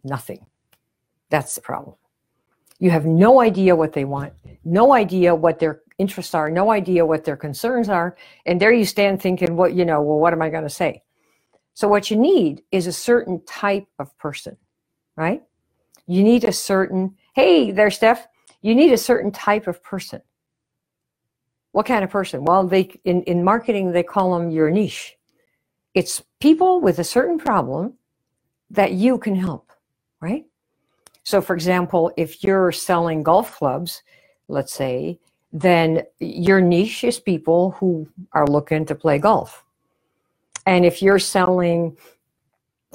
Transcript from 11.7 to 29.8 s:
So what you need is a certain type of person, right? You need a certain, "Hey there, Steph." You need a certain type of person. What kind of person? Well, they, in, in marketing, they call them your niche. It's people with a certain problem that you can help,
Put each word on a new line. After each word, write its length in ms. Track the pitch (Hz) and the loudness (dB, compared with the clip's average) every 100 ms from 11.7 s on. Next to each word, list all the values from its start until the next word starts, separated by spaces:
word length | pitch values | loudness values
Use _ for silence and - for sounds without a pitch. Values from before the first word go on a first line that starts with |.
| - | -4
So 120 | 208 | 0
what 240 | 208 - | 0 0
you 60 | 214 | 0
need 460 | 294 359 160 143 _ | 4 4 2 -4 _
is 160 | 190 175 | -4 -2
a 40 | |
certain 500 | - - 240 185 175 - | -4 0 0 0 -8 -10
type 420 | - 202 196 196 - | -6 -4 -4 -6 -14
of 180 | 139 _ | -16 _
person, 400 | 151 - - - _ _ _ _ _ - | -12 -10 -14 -20 _ _ _ _ _ -6
right? 260 | 165 269 _ _ _ _ _ _ - | -4 -6 _ _ _ _ _ _ -4
You 160 | 180 | 2
need 200 | 208 240 | 4 4
a 80 | 226 | 2
certain, 640 | 190 - 190 185 185 190 - _ - | -4 -2 -2 -2 -2 -6 -8 _ 0
"Hey 360 | - 170 - | 2 2 2
there, 200 | 190 214 | 2 0
Steph." 360 | - 220 240 - _ _ _ | 2 2 2 -4 _ _ _
You 140 | 208 240 | 0 4
need 160 | 311 | 4
a 60 | 226 | 4
certain 340 | - 240 202 | 2 -2 -2
type 340 | 202 - 214 185 | -4 -2 -2 -2
of 160 | 175 | -10
person. 400 | - 190 - - _ _ _ _ _ _ _ _ _ _ _ _ _ _ _ | -10 -12 -12 -16 _ _ _ _ _ _ _ _ _ _ _ _ _ _ _
What 140 | 202 214 | -4 0
kind 180 | 226 | 0
of 60 | 190 | -2
person? 340 | 202 190 131 | -4 -6 -4
Well, 240 | 156 185 185 | 0 2 2
they, 220 | 190 190 - 185 | 0 -2 -4 -2
in, 180 | 180 | -2
in 220 | 180 175 185 | 0 0 2
marketing, 480 | 226 233 202 185 | 0 0 -2 -2
they 100 | 175 | -2
call 340 | 175 196 185 175 | -2 0 0 0
them 120 | 170 | -2
your 200 | 160 156 | 0 0
niche. 480 | 185 180 - - _ _ _ _ _ _ _ _ | 0 -2 -6 -16 _ _ _ _ _ _ _ _
It's 280 | - - - - - | -4 -4 -6 -14 0
people 400 | 285 320 370 359 | 2 4 4 2
with 180 | 208 180 | 2 0
a 40 | 165 | -2
certain 320 | 240 339 320 | 0 0 -2
problem 560 | - 196 127 147 214 - _ _ _ _ _ _ - | 0 0 0 -4 -8 -10 _ _ _ _ _ _ -6
that 200 | 208 196 | 0 0
you 260 | 185 240 247 | 2 0 0
can 180 | 220 190 | -2 -4
help, 360 | 190 147 _ _ | -4 -8 _ _